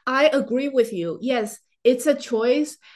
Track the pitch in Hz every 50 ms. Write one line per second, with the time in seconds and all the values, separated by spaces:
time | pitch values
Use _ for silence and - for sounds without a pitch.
0 | - 254 254 269 294 311 285 277 - - 233 254 277 285 269 254 226 220 208 175
1 | 165 170 156 - 208 254 254 240 208 208 - - _ _ _ _ - 233 254 254
2 | - 311 285 285 - - 240 220 226 247 254 294 302 302 - - _ - -